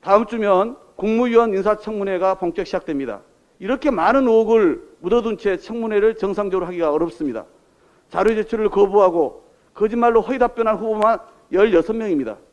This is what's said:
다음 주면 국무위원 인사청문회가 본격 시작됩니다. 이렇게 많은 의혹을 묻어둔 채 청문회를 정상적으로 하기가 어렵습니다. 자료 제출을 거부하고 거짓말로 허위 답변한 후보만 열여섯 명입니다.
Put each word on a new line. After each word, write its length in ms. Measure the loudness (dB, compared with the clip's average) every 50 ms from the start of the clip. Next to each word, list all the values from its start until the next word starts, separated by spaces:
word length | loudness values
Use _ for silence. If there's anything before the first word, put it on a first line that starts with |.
다음 260 | _ 4 2 2 2
주면 500 | 0 -4 -4 0 2 2 2 2 0 -4 -14 -20 _ _
국무위원 560 | -6 -2 0 0 0 0 4 4 4 4 4 0
인사청문회가 800 | -2 0 0 -2 -2 -4 -10 -8 -6 -4 -4 -4 -2 0 -2 -2
본격 320 | -2 -4 -6 -4 -6 -8
시작됩니다. 540 | -6 -6 -8 -6 -6 -6 -6 -6 -6 -10 -12 -14 _ _ _ _ _ _ _
이렇게 320 | -4 -4 -4 -2 0 -2
많은 360 | 0 2 2 2 2 4 4
의혹을 640 | 4 4 4 4 4 4 4 4 4 2 0 -8 -20 -20 _
묻어둔 360 | -4 0 0 0 0 -2 -6
채 220 | -4 -4 -4 -4 -4
청문회를 580 | -6 -10 -8 -6 -6 -2 0 2 2 2 0
정상적으로 500 | 0 -4 -4 -4 -4 -4 -2 -2 -4 -4
하기가 260 | -4 -6 -4 -2 0 0
어렵습니다. 520 | 0 -2 -2 -4 -6 -6 -6 -6 -6 -10 -14 _ _ _ _ _ _ _ _ _ _ _ _
자료 260 | -4 0 0 0 0
제출을 360 | 0 -4 -4 -4 -2 -2 -2
거부하고 760 | 2 2 2 4 4 4 4 4 4 2 -2 -2 -2 -12 _ _ _ _ _ _ _
거짓말로 480 | -4 -4 -2 0 2 2 2 2 2 0
허위 160 | 0 0 0
답변한 380 | 0 -2 0 -2 -2 -2 -2
후보만 420 | -4 -2 -4 -2 0 2 0 0 0 -4 -16 _ _ _ _ 0
열여섯 420 | 2 2 4 4 2 2 2 -4
명입니다. 440 | -6 -4 -2 -2 -2 -4 -6 -8 -12 _ _